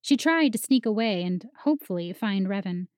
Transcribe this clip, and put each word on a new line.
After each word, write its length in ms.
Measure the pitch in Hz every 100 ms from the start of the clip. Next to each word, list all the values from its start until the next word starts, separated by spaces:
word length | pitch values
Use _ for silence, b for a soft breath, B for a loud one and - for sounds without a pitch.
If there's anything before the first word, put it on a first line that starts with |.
She 160 | - 277
tried 340 | 320 330 294
to 80 | 220
sneak 260 | - 262 233
away 380 | 214 226 185
and 240 | 180 180 233 -
hopefully 480 | 285 302 - 180 170
find 360 | 185 214 196 190
Revan 400 | 196 190 180 180